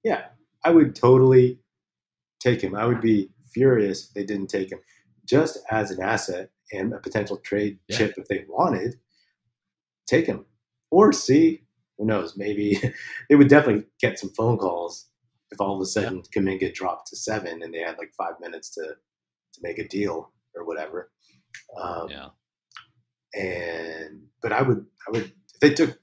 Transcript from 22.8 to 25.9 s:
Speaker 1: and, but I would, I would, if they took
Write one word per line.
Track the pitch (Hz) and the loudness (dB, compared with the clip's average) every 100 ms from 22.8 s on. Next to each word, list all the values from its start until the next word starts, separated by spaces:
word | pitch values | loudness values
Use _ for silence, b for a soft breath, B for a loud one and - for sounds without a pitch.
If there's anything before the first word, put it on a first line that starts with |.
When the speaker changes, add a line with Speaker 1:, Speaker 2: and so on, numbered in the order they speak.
| _ _ _ _ _ 101 | _ _ _ _ _ -10
Speaker 1:
and, | 95 87 85 82 82 80 78 78 _ _ | -8 -6 -8 -10 -10 -14 -16 -20 _ _
but | 113 | -4
I | 107 | 0
would, | 131 104 - _ - | 0 -2 -4 _ -6
I | |
would, | 110 95 _ _ | -6 -6 _ _
if | _ | _
they | 147 | 4
took | 147 151 | 4 0